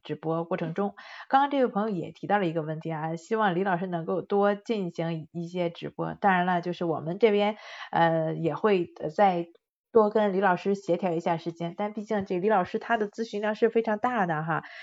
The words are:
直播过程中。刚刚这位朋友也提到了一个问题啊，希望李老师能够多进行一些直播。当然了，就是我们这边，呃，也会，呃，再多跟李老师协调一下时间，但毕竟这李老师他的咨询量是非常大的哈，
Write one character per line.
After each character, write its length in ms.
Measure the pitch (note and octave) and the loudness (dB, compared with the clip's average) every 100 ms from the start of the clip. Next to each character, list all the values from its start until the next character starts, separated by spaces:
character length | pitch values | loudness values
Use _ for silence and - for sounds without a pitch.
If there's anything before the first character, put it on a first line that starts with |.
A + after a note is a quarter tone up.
直 100 | - D3 | -10 -8
播 280 | D#3+ E3 | -4 -4
过 120 | E3 F3+ | -4 -4
程 160 | E3 E3+ | -4 -4
中。 180 | G3+ - - - - | -4 -6 -16 -20 0
刚 120 | C4+ | 2
刚 80 | C#4+ | 2
这 100 | C#4 B3 | 2 0
位 20 | |
朋 120 | G3+ | 0
友 60 | A3 | -2
也 220 | F#3 - | -4 -6
提 160 | - D#3+ | -10 -2
到 100 | G3+ | 0
了 80 | F3+ | 0
一 80 | |
个 80 | E3 | -2
问 180 | D#3 D#3 | -4 -6
题 120 | D#3+ | -6
啊， 240 | D#3+ D#3+ E3 | -6 -6 -8
希 200 | - A3 | -4 0
望 200 | G#3 F3 | 2 2
李 80 | |
老 140 | G3 F3 | 0 -2
师 100 | F#3+ | -2
能 180 | E3+ E3 | -4 -4
够 160 | F#3 | -4
多 320 | - G3+ G3+ | 0 2 2
进 400 | G3+ - A3 F3+ | 2 -2 -4 -4
行 340 | - E3 E3 D3+ | -4 -4 -4 -8
一 160 | E3+ E3+ | -10 -6
些 220 | F3+ E3+ | -4 -4
直 180 | E3+ D3 | -4 -10
播。 240 | - E3 E3 | -6 -8 0
当 180 | G#3 | 2
然 120 | F#3 F3+ | 4 2
了， 160 | F3+ | 0
就 120 | F3 | -2
是 120 | E3+ F3 | -4 -2
我 140 | D3 | -2
们 180 | D3+ F#3 | -4 2
这 120 | A3+ | 4
边， 260 | G3+ G#3 G#3+ - - - | 4 2 -2 -12 -16 -4
呃， 420 | - E3 E3 D#3+ D#3+ | 2 4 4 0 0
也 180 | D#3+ D3 | -2 0
会， 360 | G#3+ G3 F3 - | 2 2 0 -6
呃， 100 | D#3+ | -4
再 380 | - G3+ F3 E3+ _ _ _ _ | 4 4 4 -2 _ _ _ _
多 200 | A3+ G#3 | 4 6
跟 220 | A3 G#3 | 4 2
李 60 | F#3+ | 4
老 160 | G3 F3 | 2 2
师 200 | G3 G3+ | 2 -2
协 220 | G3 F3 | 0 0
调 160 | F#3 | 0
一 60 | E3 | 0
下 180 | F3 E3 | 0 -2
时 140 | E3+ | -4
间， 220 | E3 E3+ F#3 | -6 -8 -4
但 180 | G#3 | -6
毕 100 | G#3+ | -6
竟 200 | G#3 G#3+ G3 | -4 -4 -2
这 100 | F3+ | -2
李 100 | G3+ | 2
老 160 | G#3 | 2
师 140 | F3+ A3 | 2 -4
他 180 | - A#3 | -2 -2
的 140 | G#3 | -2
咨 180 | - A3+ | -6 -8
询 140 | G#3 | -4
量 140 | G#3+ G#3 | -4 0
是 160 | A3+ | 2
非 100 | A#3 | 2
常 160 | A3+ G#3+ | 0 -2
大 300 | B3 A#3+ F3+ | -2 0 0
的 160 | D#3 | 0
哈， 200 | D#3+ D#3 - - | -2 -2 -4 -14